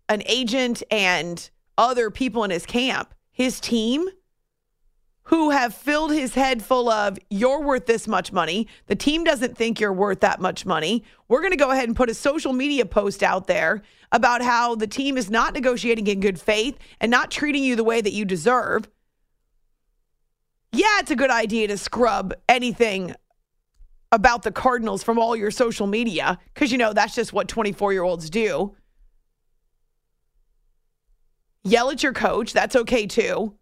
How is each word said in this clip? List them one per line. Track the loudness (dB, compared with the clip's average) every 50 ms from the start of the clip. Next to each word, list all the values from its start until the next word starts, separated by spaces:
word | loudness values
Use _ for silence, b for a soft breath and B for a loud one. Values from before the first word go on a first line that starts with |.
| _ -4
an | -4 -2 0
agent | 0 0 0 0 -2 -2 0 0 -2 -2 -4 -4 -4
and | -2 0 2 2 2 0 -2 -6 -8 -12 -14 -18 _ _ _ _ 0
other | 0 2 2 2 0 -2 -2
people | -2 -4 -4 -4 -2 -2 -2
in | -2
his | -2 -4 -6
camp, | -4 -4 -2 -2 -2 -2 -4 -6 -10 -14 -20 _ _
his | _ -2 0 0 -2 -4
team, | -4 -2 -2 0 0 0 0 -2 -2 -4 -8 _ _ _ _ _ _ _ _ _ _ _ _ _ _ _ _ _ _ _ _ _ _
who | 0 2 2 2 2
have | 2 2 0 -2 -4
filled | -6 -4 -2 -2 0 0 0
his | -2 -2 -2 -2 0
head | 0 0 0 0 -2 -2
full | 0 0 0 2 0
of, | 0 0 -2 -4 -4 -8 -10 -8
"You're | -4 0 0 0 0 0
worth | 0 -2 -2 0 0
this | 0 0 0 0
much | -2 -2 -2 -2 -2
money. | -2 -2 -2 0 -2 -4 -6 B B B B
The | B -4
team | 0 0 0 0 2 2
doesn't | 2 0 0 0 -4 -2
think | -2 -2 -2 0 0
you're | 0 0
worth | 0 2 0 0 2 4
that | 2 2 2 2
much | -2 -4 -4 -4 -4
money. | -2 -2 0 0 0 -2 -2 -4 b b b b
We're | b 0 0
gonna | 2 2 2
go | 2 2 2
ahead | 2 0 0
and | 0 0
put | 0 0 0
a | 0
social | -2 -2 -2 -2 0 -2 -2 -2
media | -2 -2 0 0 0 0
post | 2 2 0 2 0 0 0
out | 0 0 0 0 0
there | 0 0 0 2 0 -2 -2 b b b b b b
about | b 4 4 4 4 2
how | 2 2 2 2 2 0 0
the | -2 -4
team | -4 -4 -4 -4 -2 -2
is | -2 -2 0
not | 0 0 0 0 0
negotiating | -2 0 0 0 0 0 0 0 0 0
in | -2 0 0
good | 0 -2 -2 -2
faith | 0 0 0 2 0 -2 -4 -10 b b b b
and | b 2
not | 4 4 2 0
treating | -4 -4 -2 0 0 0 0
you | 0 2
the | 2 2
way | 2 2 0
that | 0 -2 -2
you | -2 -4
deserve." | -2 -2 0 2 2 2 2 2 0 -2 -2 -4 -6 _ _ _ _ _ _ _ _ _ _ _ _ _ _ _ _ _ _ _ _ _ _ _ _ _ _ _ _ _ _ _ _ _ _ _ _
Yeah, | 0 2 2 2 2 2
it's | 0 0
a | 0
good | 2 2 2
idea | 2 2 0 0 0 0 -2
to | -2 -2
scrub | -4 -8 -6 -2 2 2 2 2 0 -4 -6 -8 -4 _
anything | 2 2 2 2 -2 0 0 0 0 0 -4 -6 -8 -12 -14 _ _ _ _ _ _ _ _ _ _ _ -20 -20 -20 -20 -8 _ 2 4
about | 6 6 4 4 2 -2
the | -4 -2
Cardinals | 0 0 2 2 2 0 -2 -4 -4 -2
from | 0 0 2
all | 2 0 0
your | -2 -2 -2
social | 0 0 0 0 0 -2 -2
media, | 0 0 0 0 0 -2 -2 0 0 -2 -2 b b b
'cause, | -2 0 2
you | 2
know, | 2 2 2 4
that's | 2 2 2 0
just | -4 -4 -2 -2
what | -4 -4 -2
twenty-four-year-olds | -2 -2 -2 -2 -2 -2 0 0 0 2 0 0 -2 -2 -4 -4
do. | -2 0 0 0 0 -2 -4 -4 -8 _ _ _ _ _ -20 -20 _ _ _ _ _ _ _ _ _ _ _ _ _ _ _ _ _ _ _ _ _ _ _ _ _ _ _ _ _ _ _ _ _ _ _ _ _ _ _ _ _ _ _ _ _ _ _ _ _ _ -2
Yell | 2 2 2 2 0
at | -2 -2
your | -2 -2 -2
coach. | 0 -2 -2 0 -2 -4 -2 0
That's | -2 0 2 2
okay, | 0 2 2 0 0 0
too. | -2 -2 -2 0 0 -2 -4 -4 -6 -8 _